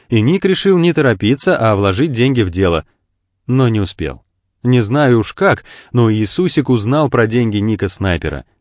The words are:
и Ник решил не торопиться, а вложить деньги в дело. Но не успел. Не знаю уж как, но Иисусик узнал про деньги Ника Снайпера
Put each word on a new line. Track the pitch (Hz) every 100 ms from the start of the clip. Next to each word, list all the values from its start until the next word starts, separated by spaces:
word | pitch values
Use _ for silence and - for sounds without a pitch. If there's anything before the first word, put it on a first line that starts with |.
| -
и | 117
Ник | 113 190
решил | 196 185 196 180
не | 170
торопиться, | 160 139 107 107 139 - 165
а | 113 101
вложить | 101 95 156
деньги | 117 127 127
в | 95
дело. | 85 92 80 - _ _ _ _ _ -
Но | 131 127
не | 110
успел. | 95 - 76 64 _ _ _ _
Не | 120 127
знаю | 104 139 143 117
уж | 101
как, | - 196 - - - -
но | 123 117
Иисусик | 107 107 - 180 - 131
узнал | 123 104 143 143
про | 123 110
деньги | 117 117 104
Ника | 107 107 98
Снайпера | - 98 82 78 69 - _